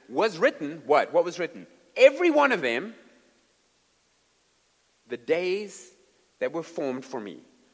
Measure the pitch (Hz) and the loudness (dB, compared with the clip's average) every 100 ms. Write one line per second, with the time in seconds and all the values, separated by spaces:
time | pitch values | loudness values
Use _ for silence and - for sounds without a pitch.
0 | - 131 214 165 226 - 147 160 117 147 | -8 -2 -2 2 0 0 -10 -6 2 2
1 | 101 165 175 175 165 98 - _ _ - | 2 0 0 -4 -8 -10 -20 _ _ 6
2 | 269 294 349 294 277 208 127 117 208 220 | 6 6 2 4 4 2 0 -2 -4 -14
3 | - _ _ _ _ _ _ _ _ _ | -20 _ _ _ _ _ _ _ _ _
4 | _ _ _ _ _ _ _ _ _ _ | _ _ _ _ _ _ _ _ _ _
5 | - 120 120 165 185 196 202 - - _ | -14 -10 -4 -2 -2 -4 -8 -16 -20 _
6 | _ _ _ - 127 160 160 - 139 127 | _ _ _ -10 -8 -8 -10 -8 -6 -6
7 | 127 123 101 71 - _ _ | -10 -12 -12 -16 -20 _ _